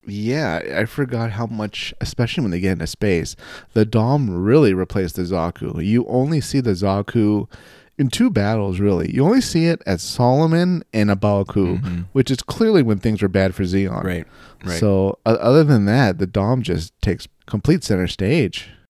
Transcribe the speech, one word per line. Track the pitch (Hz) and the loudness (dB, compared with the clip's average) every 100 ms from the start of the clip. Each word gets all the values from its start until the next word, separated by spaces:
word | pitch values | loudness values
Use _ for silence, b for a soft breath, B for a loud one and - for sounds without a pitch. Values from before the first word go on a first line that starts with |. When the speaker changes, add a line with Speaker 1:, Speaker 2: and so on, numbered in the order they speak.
| - | -10
Speaker 1:
Yeah, | 101 107 139 139 82 - 73 | -6 -4 -2 -2 -4 -4 -4
I | |
forgot | 110 - 135 123 117 | -4 -4 -4 -2 -4
how | 104 113 | -4 -6
much, | 113 107 - - - | -6 -8 -8 -12 -8
especially | - - 117 - | -10 -4 -4 -2
when | 120 | -2
they | 87 | -2
get | 95 | -2
into | 90 85 | -2 -6
space, | - 107 87 82 - B B B | -4 0 0 -2 -10 B B B
the | - | 0
Dom | 107 113 113 147 127 87 | 2 2 2 0 0 -2
really | 95 139 131 | 4 4 4
replaced | 92 92 107 92 85 | 2 -2 -2 -4 -4
the | |
Zaku. | 90 92 82 - - - | -4 -2 -2 -4 -8 -6
You | 85 117 - | 0 0 2
only | 123 135 160 | 0 0 -2
see | 117 143 | -2 -2
the | 120 | 0
Zaku | 92 101 98 101 120 104 104 - B B B B _ | 0 0 0 0 0 2 0 -2 B B B B _
in | 139 | -2
two | - 247 | 2 2
battles, | 156 101 110 98 90 | 2 0 0 -2 0
really. | 101 92 - | 2 2 0
You | - | 2
only | 147 254 | 4 4
see | - 165 165 | 2 0 0
it | 165 - | 0 -2
at | 175 | -4
Solomon | - - 123 131 160 160 180 175 - | -4 0 2 4 2 2 2 0 -2
and | 110 104 | -2 0
Abawaku, | 98 104 101 98 - 92 90 | 2 2 0 0 0 0 0
Speaker 2:
Mm-hmm. | 107 87 87 | -4 -6 -4
Speaker 1:
which | 135 131 | 0 0
is | 131 | 0
clearly | - - 226 202 | -4 -2 2 4
when | 120 104 | 2 0
things | 113 107 | 0 0
were | 101 | 0
bad | 92 95 92 | 2 0 0
for | |
Zeon. | 95 95 98 - | -2 0 -2 -4
Speaker 2:
Right, | 92 90 80 B B B | -6 -6 -8 B B B
right. | 95 85 | -8 0
Speaker 1:
So, | 107 98 98 - - | 2 2 2 -2 0
o-, | |
other | 113 117 143 | 2 4 6
than | 151 127 101 | 6 4 4
that, | 117 123 90 | 4 2 0
the | 92 | -2
Dom | 101 98 127 | 0 0 0
just | 110 82 82 _ | -2 -4 -4 _
takes | - 85 - _ - | -4 -4 -8 _ -6
complete | 107 - 170 | -4 2 0
center | - 98 90 | 2 -2 -2
stage. | - 98 160 104 - - - _ | -2 0 0 0 -4 -16 -20 _